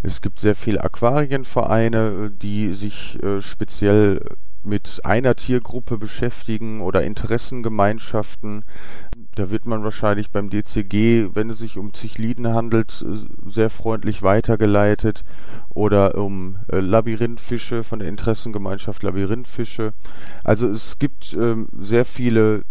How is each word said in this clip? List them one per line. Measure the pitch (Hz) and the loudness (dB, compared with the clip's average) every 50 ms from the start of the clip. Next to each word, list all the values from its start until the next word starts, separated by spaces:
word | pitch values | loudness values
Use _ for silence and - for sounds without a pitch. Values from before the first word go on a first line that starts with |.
es | - 98 - - | 0 0 0 0
gibt | - 101 - - | 0 -2 0 2
sehr | 107 104 104 | 2 2 2
viele | - - 113 104 78 - | 2 0 -2 -2 0 -2
Aquarienvereine, | 92 - - 117 120 135 151 147 131 139 135 123 - - 123 113 - 107 113 113 117 113 113 113 110 101 104 107 107 | -2 0 0 0 2 2 2 0 0 -2 -2 -2 -2 -2 -2 0 0 2 2 2 2 0 0 0 0 0 -2 -2 -2
die | - - - 104 104 104 107 98 92 | 0 0 0 0 0 0 0 0 0
sich, | 101 101 107 - - - - - - - | 0 -2 -2 -2 -2 0 0 -2 0 0
äh, | 98 101 98 | 0 -2 0
speziell | 95 - - - - - - - 107 101 104 107 107 101 95 - - - - - - - - - - | -2 -2 -2 -2 0 0 0 2 2 4 4 4 4 4 2 0 0 -2 -2 0 0 0 0 0 0
mit | 101 104 101 - - - - - | 0 0 0 0 0 -2 -2 0
einer | - 101 117 131 127 117 | 0 0 2 2 2 0
Tiergruppe | - - - 127 123 117 - - 123 - - 120 | 0 0 0 0 0 0 0 -2 -2 -2 -2 -2
beschäftigen | 104 107 107 - - 120 120 - - - - 110 107 113 110 110 110 | -2 -2 -2 0 0 0 0 0 0 0 0 0 0 -2 -2 -2 -2
oder | 90 90 92 95 71 | -2 0 2 2 2
Interessengemeinschaften. | 98 104 - - - 110 123 - - 127 123 113 113 110 104 98 104 110 113 - - - 110 104 - - - - 104 104 107 - - - - - - - - - - - 120 110 - - | 0 -2 -2 0 0 0 0 0 -2 -2 0 0 0 0 2 2 2 2 0 -2 0 0 0 0 0 0 0 0 0 0 -2 -2 -2 -2 0 0 0 0 0 -2 -2 -4 -4 -4 -4 -2
Da | 107 101 92 | -2 -2 0
wird | 104 110 - | 0 0 0
man | 120 113 110 104 | 0 -2 0 -2
wahrscheinlich | 107 - - 117 104 101 104 107 - | -2 -2 0 0 0 0 0 0 0
beim | - 104 101 101 | 0 0 0 0
D | 101 101 - | -2 -2 -2
C | - - 110 101 | 0 0 0 0
G, | 98 98 104 110 117 117 117 107 90 - | 0 2 2 4 4 4 2 2 0 0
wenn | 107 107 113 | 0 0 0
es | 113 | -2
sich | 107 113 107 - | -2 -2 -2 -2
um | 95 98 107 - | -2 -2 -2 -2
Zichliden | - - 107 - - 110 113 120 120 120 117 113 | -2 -2 -2 0 0 0 0 -2 0 0 0 0
handelt, | 117 117 117 113 113 107 - - - | 0 0 2 2 2 2 0 0 0
äh, | - - 95 107 - - - - - 98 | 0 0 0 0 0 0 0 0 0 0
sehr | 101 110 110 113 | 2 2 0 0
freundlich | - - - 113 113 107 95 107 101 - | 0 0 0 0 0 0 0 -2 -2 0
weitergeleitet | 95 95 101 113 - - 113 104 110 104 101 104 104 104 104 101 - 110 - - - - - - - - - - - - - | 2 2 2 4 2 2 2 2 2 4 4 4 4 4 2 2 0 0 0 0 0 0 0 0 0 0 0 0 0 0 0
oder | - 104 107 104 101 98 95 - | 0 0 2 2 4 2 2 2
um, | - 101 101 98 95 92 92 - - - - | 0 -2 -2 -2 -2 -2 -2 -2 -2 0 0
äh, | 90 95 | 0 0
Labyrinthfische | 95 92 104 113 113 117 113 113 120 113 120 - - - 123 113 - - 120 117 110 | 0 2 0 0 0 0 -2 -2 -2 -2 -2 -2 -2 -2 -2 -2 0 -2 -2 -2 -2
von | - 117 110 | -2 -2 -2
der | 101 82 | -2 -2
Interessengemeinschaft | 101 - - 117 110 - - 113 104 104 98 95 98 98 - - 101 - | -2 0 0 0 0 0 0 -2 -2 -2 -2 -2 -2 -2 -2 -2 -2 0
Labyrinthfische. | 98 98 92 98 98 95 110 123 123 - - - 117 - - - 110 110 - - - - - - - - - - - | -2 0 0 0 0 0 0 -2 -2 -2 -2 -2 -2 0 0 0 0 0 -2 -2 -2 -2 -2 -2 -2 -2 0 0 2
Also | - 107 104 120 | 2 2 2 0
es | 104 104 113 - - - - | 0 0 0 -2 -2 0 0
gibt, | 143 143 - - - - - | 0 0 0 0 0 0 0
ähm, | 117 117 117 113 113 110 - - - | 0 0 0 0 0 0 0 0 0
sehr | 95 101 113 120 123 | 0 2 2 2 2
viele | - - - 123 120 113 113 110 107 107 101 - - | 2 0 0 0 2 2 4 2 2 2 0 -2 -2